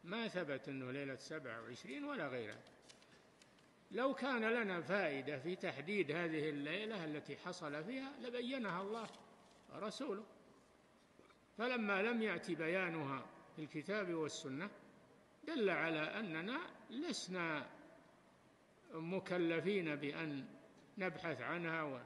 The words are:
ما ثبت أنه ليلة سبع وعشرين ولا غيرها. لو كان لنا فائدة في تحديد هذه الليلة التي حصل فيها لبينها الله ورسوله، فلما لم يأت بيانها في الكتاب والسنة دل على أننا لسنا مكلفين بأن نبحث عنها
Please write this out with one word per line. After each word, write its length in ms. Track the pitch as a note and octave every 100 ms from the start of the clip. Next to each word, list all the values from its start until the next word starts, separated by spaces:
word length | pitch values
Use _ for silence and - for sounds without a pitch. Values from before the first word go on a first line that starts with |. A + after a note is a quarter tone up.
ما 240 | E3+ G#3+ A3+
ثبت 420 | F3+ D#3 C3+ D3
أنه 220 | C3+ B2+
ليلة 240 | C3+ C#3 B2+
سبع 440 | - D#3 C3 A2+
وعشرين 440 | A2+ B2 F#3 C#4
ولا 240 | C#4+ C#4 D3
غيرها. 340 | B2+ G#2+ A2 - - - - - - - - - - - - -
لو 220 | G3 C4
كان 320 | C4 B3+ B3 A3
لنا 360 | A#3+ G#3 F3
فائدة 580 | C#3+ G3 F3 C#3 C3 C#3+
في 160 | D3 F3+
تحديد 560 | F#3 C#3 D3 G#3 D3
هذه 380 | D#3 E3+ D#3 D3+
الليلة 560 | D3 C#3+ F3+ A3 G#3+ D#3+
التي 320 | D3+ C#3+ C3+
حصل 460 | F3 F3 D#3 D3
فيها 300 | E3 C4 C4+ C#4+
لبينها 600 | A#3+ A#3+ A#3+ C4+ G#3 F3
الله 280 | G3 A3+ G#3 - - - - - -
ورسوله، 560 | C#3 G3+ - D4+ G3+ A3 - - - - - - - - - - - - -
فلما 440 | A#3+ B3 G#3 G3
لم 200 | G#3+ A#3+
يأت 300 | A3 E3+ -
بيانها 760 | D#3+ D#3+ F3+ F#3 E3 C#3 C3+ - - - -
في 60 |
الكتاب 520 | D3+ D#3 C#3+ G#3 F#3
والسنة 560 | E3+ D3+ - C#3+ C3+ G3+ - - - - - - -
دل 260 | - D#4 G3+
على 500 | D#3+ D#3+ D#3 D#3 G3+
أننا 400 | G#3+ D#3+ F3+ C4+ F4+ - -
لسنا 800 | A#3 E4 A#3 - F3+ E3 D3+ B2 - - - - - - - - - - - -
مكلفين 1000 | F3+ E3 F#3 F#3 F3+ E3 E3 D#3+ G3+ D#3+ D3
بأن 520 | C#3+ D#3 D#3+ C#3 - - - - - -
نبحث 440 | F#3 F3 E3 B2+
عنها 640 | A#2+ E3+ E3+ D#3+ D3+ C3